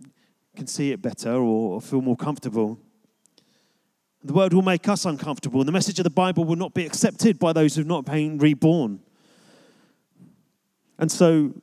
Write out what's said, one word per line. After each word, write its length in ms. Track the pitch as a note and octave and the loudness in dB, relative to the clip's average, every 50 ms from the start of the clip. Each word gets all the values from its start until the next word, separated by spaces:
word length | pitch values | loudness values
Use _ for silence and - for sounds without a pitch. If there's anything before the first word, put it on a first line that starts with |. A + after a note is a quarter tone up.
| - - _ _ _ _ _ _ _ _ _ | -20 -20 _ _ _ _ _ _ _ _ _
can 100 | - C3 | -14 -12
see 240 | - - - C#3+ C#3 | -10 -6 -4 -4 -4
it 120 | B2 F#2+ | -4 -4
better 280 | A2 A#2+ G#2 - - A2+ A#2+ | -6 -8 -8 -6 -6 -4 -2
or, 400 | C3 B2 A2+ A2 A2 A2+ F#2+ F2+ | 0 0 0 0 0 -2 -4 -6
or 60 | A#2 | -8
feel 180 | - - C#3 C3 | -8 -4 -4 -2
more 160 | C3 B2+ A#2 | 0 0 -2
comfortable. 640 | - E3+ D3+ C#3+ - - A#2+ G#2 A#2 G#2+ G#2+ A#2 - _ _ _ _ _ _ _ _ _ _ _ _ _ _ _ _ _ _ _ _ _ _ _ _ _ _ _ _ | -2 -2 -6 -6 -6 -8 -6 -4 -2 -2 -2 -4 -10 _ _ _ _ _ _ _ _ _ _ _ _ _ _ _ _ _ _ _ _ _ _ _ _ _ _ _ _
The 100 | - C#3 | -10 0
world 220 | D3 F#3+ F#3+ F#3 E3+ | 2 2 4 6 4
will 80 | F#3+ | 4
make 260 | F#3 F#3 F3+ E3+ - G3+ | 4 4 0 0 0 -2
us 160 | G3+ - - | -2 0 -2
uncomfortable, 560 | F3+ D3 C3+ D#3 D#3 C3 - - C3+ B2 C3+ | -4 -4 -4 -6 -8 -8 -6 -6 -2 0 0
and 80 | C3+ D3+ | 0 2
the 40 | |
message 280 | F3 F#3+ - G3+ E3+ - | 0 0 -2 -2 -2 -2
of 40 | E3+ | -2
the 40 | E3+ | 0
Bible 360 | C3+ F#3 F#3 F#3 E3+ F3 E3 | 2 2 2 2 2 0 0
will 120 | D#3 E3 | 0 -2
not 160 | E3+ F#3 - | -2 -4 -4
be 140 | - F#3 E3 | -4 -6 -6
accepted 520 | D3 - - - G3+ G#3 - - A3+ F3+ - | -4 -2 0 0 0 0 2 2 2 2 4
by 140 | F3+ E3 | 2 2
those 220 | D#3+ D#3+ D#3 C#3+ C#3+ | 4 4 2 2 2
who've 120 | D#3+ D3 | 0 -2
not 200 | D#3+ F3+ D3 C3 | -2 -2 -4 -4
been 320 | C#3+ D3+ D#3 D3+ D#3 D#3 C#3+ | -4 -2 -2 -2 -2 0 2
reborn. 600 | D3 D#3 C#3+ - D#3+ D#3+ F3 E3 B2 G#2+ G2 - _ _ _ _ _ _ _ _ _ _ _ _ _ _ _ _ _ _ _ _ _ _ _ _ - - _ _ _ _ _ _ _ _ _ _ _ _ _ - | 4 4 4 4 2 2 4 2 0 -2 -4 -8 _ _ _ _ _ _ _ _ _ _ _ _ _ _ _ _ _ _ _ _ _ _ _ _ -20 -20 _ _ _ _ _ _ _ _ _ _ _ _ _ -4
And 140 | D#3 D#3 | -4 -4
so 400 | - - F3+ E3 E3 D#3 D3 B2+ - - | 2 4 4 6 6 4 2 0 -4 -10